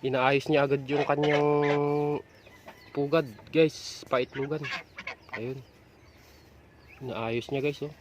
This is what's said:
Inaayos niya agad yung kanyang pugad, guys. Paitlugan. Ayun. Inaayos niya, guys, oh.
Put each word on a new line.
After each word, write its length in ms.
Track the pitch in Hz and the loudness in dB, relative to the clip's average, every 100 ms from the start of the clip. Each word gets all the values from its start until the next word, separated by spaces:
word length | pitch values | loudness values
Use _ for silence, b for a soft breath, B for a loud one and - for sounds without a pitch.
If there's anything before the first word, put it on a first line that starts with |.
| 135 | 0
Inaayos 400 | 131 127 139 - | 2 4 4 4
niya 240 | 156 139 | 2 4
agad 160 | 143 135 | 0 0
yung 160 | 147 | -2
kanyang 480 | 147 143 147 147 147 147 147 147 143 147 147 147 - - - - - - - | 2 2 4 4 4 4 4 2 2 0 0 -2 -6 -20 -20 -20 -20 -20 -10
pugad, 320 | - 143 160 143 104 - | -4 2 2 0 -8 -4
guys. 560 | 156 160 - - - - | 4 4 2 -14 -14 -4
Paitlugan. 560 | 131 127 135 139 151 139 - - - - - - | -2 -2 -4 -4 -4 -6 -8 -10 -16 -16 -16 -14
Ayun. 240 | - 117 135 127 - - - - - - - - - - - - - | -10 -8 -8 -14 -20 -20 -20 -20 -20 -20 -20 -20 -20 -20 -20 -20 -14
Inaayos 480 | 131 110 113 117 - | -8 -6 -2 -4 -2
niya, 160 | 139 143 | -2 -2
guys, 160 | 147 | -4
oh. 120 | 147 147 | -10 -10